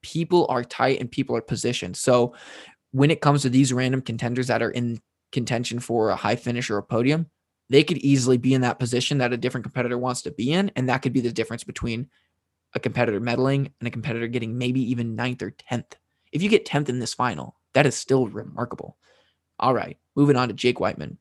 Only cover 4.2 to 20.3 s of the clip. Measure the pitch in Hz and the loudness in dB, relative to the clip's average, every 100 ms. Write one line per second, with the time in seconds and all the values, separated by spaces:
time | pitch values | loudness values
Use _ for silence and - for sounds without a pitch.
4.2 | 120 120 127 113 117 123 120 117 _ _ | -2 -2 0 2 2 0 -4 -4 _ _
5.2 | _ - 117 120 120 117 - 117 110 95 | _ -4 -2 -2 -2 -6 -2 2 2 2
6.2 | 101 117 - 120 120 104 - 113 123 156 | 0 0 0 -4 -2 -4 -2 0 2 2
7.2 | 165 _ _ _ _ 135 151 135 139 139 | -2 _ _ _ _ -2 -2 -2 0 0
8.2 | 123 127 127 131 123 - 120 123 - 143 | 2 0 2 0 -2 -4 -4 -4 -2 -2
9.2 | 123 123 120 127 104 - 120 123 127 127 | -2 -2 -4 -6 -8 -6 -4 -4 -4 -6
10.2 | - - 120 170 196 - 127 127 135 131 | -8 -6 -2 -2 -2 -2 -2 0 0 0
11.2 | 120 113 110 117 - - 120 113 131 _ | -2 -2 -4 -6 -12 -8 -6 -6 -8 _
12.2 | _ _ _ _ _ - 123 113 117 101 | _ _ _ _ _ -6 -4 0 0 0
13.2 | 117 120 131 139 135 _ 117 117 113 117 | 0 2 2 2 -2 _ -8 -6 -6 -4
14.2 | 117 123 113 120 123 127 117 120 117 110 | -4 -4 -4 -4 0 0 0 -2 -2 -2
15.2 | 123 123 98 - - 120 - - _ _ | -4 -4 -8 -10 -6 -6 -6 -20 _ _
16.2 | _ - 202 226 - 143 143 127 113 - | _ -2 2 2 2 -2 0 -4 -4 -2
17.2 | 123 82 60 _ _ 131 147 - - 135 | -4 -4 -10 _ _ 2 4 2 2 2
18.2 | 120 107 110 - 117 - - - _ _ | 2 -4 -12 -8 -8 -8 -14 -18 _ _
19.2 | _ _ _ _ 131 120 87 - _ - | _ _ _ _ 0 0 -2 -12 _ 2
20.2 | 143 | 6